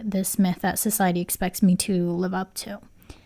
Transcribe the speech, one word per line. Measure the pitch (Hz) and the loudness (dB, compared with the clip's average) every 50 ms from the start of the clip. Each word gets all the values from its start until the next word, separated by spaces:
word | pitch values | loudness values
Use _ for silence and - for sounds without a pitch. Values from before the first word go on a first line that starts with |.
| 226 | -4
this | 208 196 190 190 - - | -2 -2 -2 -2 0 2
myth | - 190 180 180 - | 2 2 2 2 0
that | - 185 - | -2 -2 -2
society | - - 220 202 - 196 180 175 175 | 0 -2 -2 0 2 2 2 2 0
expects | 175 - - - 190 180 - - | -2 -2 -4 -4 -4 -4 0 4
me | 214 185 180 | 4 4 4
to | 185 - - 190 175 175 170 | 4 2 0 0 0 0 0
live | 170 175 185 185 185 | 0 -2 -2 -2 -2
up | 185 185 - - | -4 -6 -6 -10
to. | - - 196 202 202 - - - - - - - - - | -12 -12 -12 -14 -14 -16 -20 -20 -20 -20 -20 -20 -20 -20